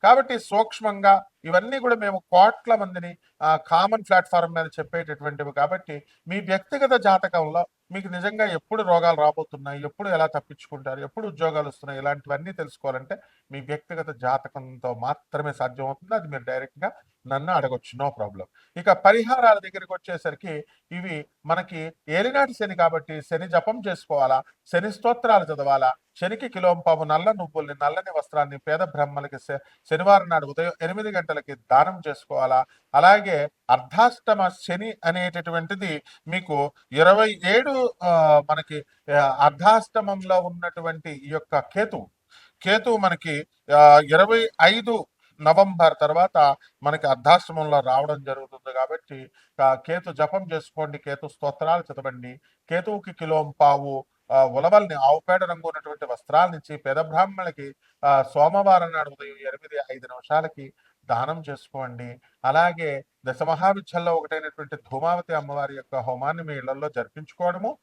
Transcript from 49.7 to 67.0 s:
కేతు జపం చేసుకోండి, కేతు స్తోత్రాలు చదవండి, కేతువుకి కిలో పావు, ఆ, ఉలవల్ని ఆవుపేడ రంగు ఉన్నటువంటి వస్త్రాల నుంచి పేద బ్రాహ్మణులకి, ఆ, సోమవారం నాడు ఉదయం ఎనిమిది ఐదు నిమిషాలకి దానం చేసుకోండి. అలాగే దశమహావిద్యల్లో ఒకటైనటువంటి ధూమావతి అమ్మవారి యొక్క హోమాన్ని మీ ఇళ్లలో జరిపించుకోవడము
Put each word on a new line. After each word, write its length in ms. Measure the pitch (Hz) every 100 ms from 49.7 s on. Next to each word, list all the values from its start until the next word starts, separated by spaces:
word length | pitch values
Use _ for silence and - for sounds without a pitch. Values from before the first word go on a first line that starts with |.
కేతు 380 | 131 - 175 175
జపం 340 | 165 151 196 185
చేసుకోండి, 460 | 160 - - 156 147
కేతు 300 | - 139 151
స్తోత్రాలు 640 | _ 143 139 156 175 170
చదవండి, 480 | 139 135 127 123 127 _ _ _
కేతువుకి 440 | 170 180 208 190
కిలో 420 | 170 160 156 147 -
పావు, 440 | 147 151 139 135 - _ _
ఆ, 120 | 135
ఉలవల్ని 500 | 135 123 170 208 202
ఆవుపేడ 500 | 151 135 160 - 185
రంగు 220 | 180 170 160
ఉన్నటువంటి 380 | 160 151 151
వస్త్రాల 460 | 139 120 _ 147 180
నుంచి 260 | 165 _ 151
పేద 200 | 139 139
బ్రాహ్మణులకి, 800 | 160 156 196 190 180 151 139 - _ _
ఆ, 180 | 143 139
సోమవారం 720 | 131 151 151 196 196 185 170
నాడు 180 | 160 147
ఉదయం 380 | 135 143 139 135
ఎనిమిది 280 | 139 156 147 139
ఐదు 140 | 131 123
నిమిషాలకి 640 | 127 _ 151 160 160 135 _ _ _
దానం 380 | _ 117 135 165 147
చేసుకోండి. 720 | 139 _ 135 131 120 123 123 _ _
అలాగే 600 | 127 147 175 165 160 139 - _ 127
దశమహావిద్యల్లో 880 | 123 160 156 190 196 - 175 170
ఒకటైనటువంటి 640 | 165 151 160 156 - 143 151
ధూమావతి 580 | _ - 160 175 170
అమ్మవారి 400 | 160 143 143 139
యొక్క 220 | 139 - 131
హోమాన్ని 460 | 120 127 139 165
మీ 120 | 165
ఇళ్లలో 340 | 143 127 139 151
జరిపించుకోవడము 920 | 123